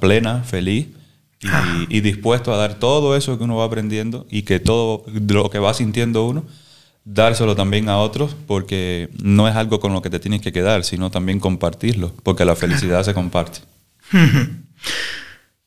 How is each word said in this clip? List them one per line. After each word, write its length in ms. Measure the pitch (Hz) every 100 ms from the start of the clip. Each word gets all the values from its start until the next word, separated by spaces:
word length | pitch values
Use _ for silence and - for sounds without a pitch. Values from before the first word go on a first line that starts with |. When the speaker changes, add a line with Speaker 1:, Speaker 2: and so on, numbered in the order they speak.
Speaker 1:
plena, 420 | 95 110 113 123
feliz 440 | 123 92 92 110 - - - _ _ -
y, 60 | 95
Speaker 2:
Ah. 380 | - 87 85 85
Speaker 1:
y 140 | 107
dispuesto 520 | 104 104 113 123 120
a 40 | 104
dar 160 | 104
todo 420 | 104 123 147 139 139
eso 220 | 135 117
que 80 | 117
uno 100 | 113
va 80 |
aprendiendo 640 | 113 113 107 107 113 117 -
y 120 | 107
que 180 | 101 92
todo 460 | 101 117 113 107 - 107 104
lo 200 | 104 104
que 100 | 104
va 140 | 101
sintiendo 520 | 117 110 110 117 113 117
uno, 180 | 147 156 - _ _ _ _ 104
dárselo 500 | 104 113 117 110 101
también 320 | 98 107 107
a 100 | 101
otros, 360 | 107 135 147 147 -
porque 600 | 98 - 95 90 87 85 -
no 240 | 101 101 110
es 80 | 110
algo 240 | 110 107
con 140 | 101
lo 80 | 95
que 80 | 90
te 100 | 104
tienes 220 | 101 101
que 100 | -
quedar, 320 | 90 95 104
sino 260 | - 90 92
también 300 | 92 92 98
compartirlo, 720 | 92 90 85 - 113 104 87 -
porque 200 | 98 90
la 140 | 87 82
felicidad 320 | 85 73 90 90
Speaker 2:
Claro. 20 | 92
Speaker 1:
se 80 |
comparte. 460 | 95 90 87 85 - - _ _ _ -
Speaker 2:
Ujú. 360 | 190 147 139 - - - _ - - - - - - _ _